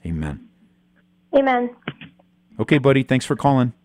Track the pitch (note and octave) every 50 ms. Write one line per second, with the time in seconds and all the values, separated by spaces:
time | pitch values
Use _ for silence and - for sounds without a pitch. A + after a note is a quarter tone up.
0 | - E2+ E2 D#2 D#2 D2 C#2+ - - - _ _ _ _ _ _ _ _ _ _
1 | _ _ _ _ _ - E4 C#4 C4+ C4+ B3+ A#3+ B3 A#3+ - _ - - - -
2 | - - _ _ _ _ _ _ _ _ - - G#2+ - D#3 C#3 B2+ C#3 C3 C3
3 | B2 - C3+ B2+ - - C#3 - - C#3+ C#3 B2+ B2 A#2+ - _